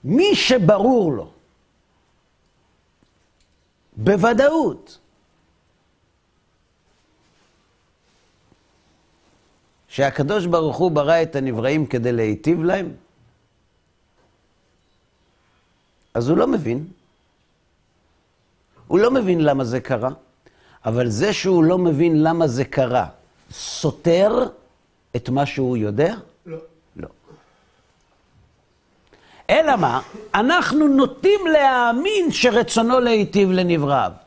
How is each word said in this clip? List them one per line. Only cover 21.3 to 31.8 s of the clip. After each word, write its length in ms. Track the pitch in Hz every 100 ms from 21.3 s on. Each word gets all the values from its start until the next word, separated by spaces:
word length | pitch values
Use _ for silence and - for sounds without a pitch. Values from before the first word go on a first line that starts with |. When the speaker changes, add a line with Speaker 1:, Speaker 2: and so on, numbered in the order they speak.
Speaker 1:
שהוא 320 | 196 190 175
לא 140 | 160 185
מבין 440 | 175 143 170 156
למה 240 | 160 165 160
זה 180 | 120
קרה, 420 | 135 - 123 123 80 - _ _ _
סותר 1000 | - - - 151 - 170 170 202 240 254 - _ _ _ _ _ 123
את 120 | -
מה 180 | 131 143
שהוא 300 | - 131 123
יודע? 380 | 107 104 165 220 - _ 180
Speaker 2:
לא. 120 | 160 - _ _ -
Speaker 1:
לא. 120 | - _ _ - _ _ _ _ _ _ _ _ _ _ _ _ _ _ _ _ _ _ _ - -
אלא 260 | 254 311 247
מה? 240 | 139 123 - - -
אנחנו 540 | 202 240 349 - 294 302
נוטים 580 | 269 262 - 381 415 349
להאמין 840 | 311 269 254